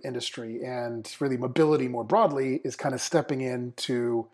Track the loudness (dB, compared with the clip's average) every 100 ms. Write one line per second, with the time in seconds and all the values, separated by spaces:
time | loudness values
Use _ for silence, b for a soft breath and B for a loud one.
0 | -6 -6 -6 -8 -8 -6 -6 -4 -4 -6
1 | -8 -4 0 0 0 4 4 4 2 -2
2 | 2 4 4 4 0 0 -4 -4 -4 -2
3 | 0 0 2 -2 -2 -4 -6 -8 -2 0
4 | 2 0 -2